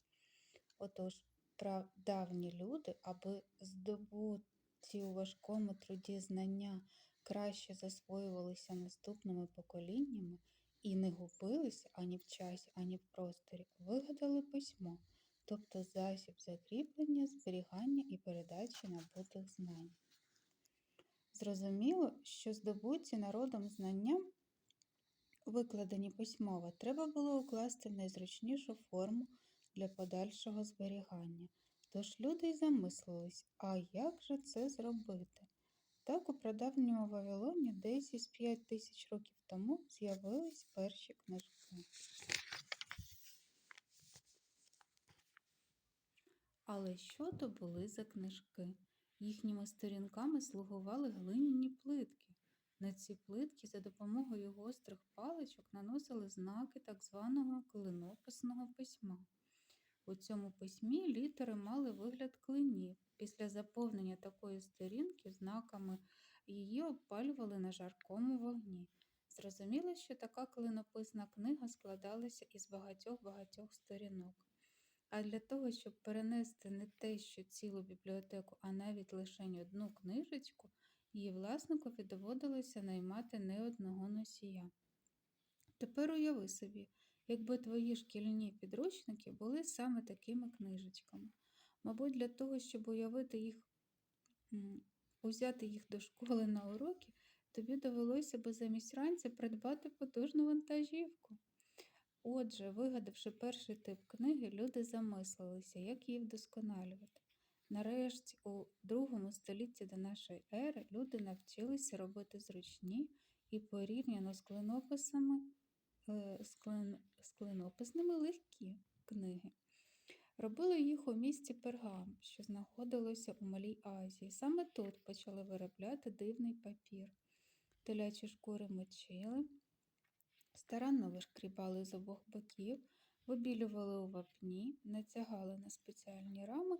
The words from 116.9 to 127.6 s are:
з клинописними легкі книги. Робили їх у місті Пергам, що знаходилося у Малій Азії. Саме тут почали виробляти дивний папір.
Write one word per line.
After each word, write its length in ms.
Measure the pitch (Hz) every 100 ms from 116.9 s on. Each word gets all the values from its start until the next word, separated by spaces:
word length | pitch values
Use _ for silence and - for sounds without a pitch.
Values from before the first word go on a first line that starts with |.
| 190 - _
з 100 | -
клинописними 840 | - 202 196 180 - 240 330 349 330
легкі 580 | 302 349 - - 190 202 - _ -
книги. 460 | 214 185 180 190 _ _ _ _ _ - - _ -
Робили 440 | 226 226 359 349
їх 260 | 285 294 285
у 60 |
місті 400 | 226 254 285 -
Пергам, 640 | 240 247 240 226 190 185 -
що 220 | - -
знаходилося 920 | 208 202 202 - 247 240 226 226 226 -
у 60 | 196
Малій 340 | 190 208 220
Азії. 480 | 202 196 190 190 196
Саме 340 | - 277 339 339
тут 380 | - 202 -
почали 400 | - 196 - 190
виробляти 680 | 196 190 185 - 196 277 240
дивний 420 | 196 208 233 233
папір. 540 | 233 202 202 - 196 196 - _ _ _ _